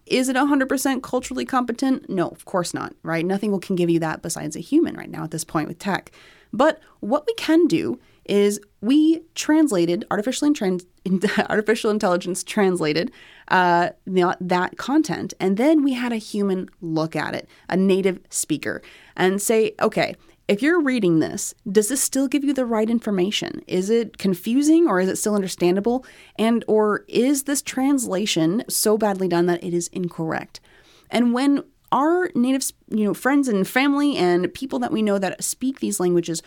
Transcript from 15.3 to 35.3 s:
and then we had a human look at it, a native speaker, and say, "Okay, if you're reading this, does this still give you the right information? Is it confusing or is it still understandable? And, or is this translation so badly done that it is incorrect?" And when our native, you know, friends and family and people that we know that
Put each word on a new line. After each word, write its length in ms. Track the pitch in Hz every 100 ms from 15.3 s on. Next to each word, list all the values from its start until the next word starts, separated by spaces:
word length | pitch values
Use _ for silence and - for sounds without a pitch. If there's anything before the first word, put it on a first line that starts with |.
| -
and 160 | 185 196
then 260 | 277 320
we 100 | 277
had 180 | 247 247
a 40 | 226
human 520 | - 208 202 185 - -
look 340 | 170 160 160 160
at 180 | 147
it, 140 | - - _ -
a 80 | 180
native 440 | 190 190 190 180 -
speaker, 500 | - - 151 - 78 - - - -
and 260 | 180 196
say, 320 | - 226 220 -
"Okay, 340 | 220 196 - - _ _ -
if 160 | 202
you're 180 | 277 359
reading 380 | 285 254 180 160
this, 340 | - - - - 214
does 180 | 202 208
this 120 | 277
still 260 | - 262 269
give 160 | 285
you 80 | 277
the 120 | 269 240
right 220 | 220 220
information? 720 | 233 220 196 185 - - - -
Is 240 | 185 190
it 280 | 233 233 -
confusing 680 | 196 180 - 254 294 330 339
or 140 | 185
is 80 | 190
it 80 | -
still 180 | 220
understandable? 720 | 208 190 - 175 190 220 254 - - - -
And, 260 | 220 233 -
or 360 | 214 214 202 -
is 360 | 196 254 277
this 160 | - 285
translation 1000 | - - 269 277 214 185 214 170 160 214 -
so 280 | - 214 208
badly 300 | 214 190 190
done 180 | 170 175
that 180 | 175
it 100 | 180
is 140 | 175 170
incorrect?" 720 | - 175 - 160 - - - _ _ _ _ -
And 240 | 226 240
when 300 | 240 277 285 - _ -
our 400 | 240 302 359 359
native, 360 | - 247 269 - - -
you 160 | 214
know, 80 | 208
friends 360 | 165 254 285 262
and 200 | 202 190
family 480 | 254 285 277 285 262
and 360 | 180 175 180
people 240 | - 269 269
that 120 | 240
we 100 | 220
know 160 | 214 202
that 260 | 190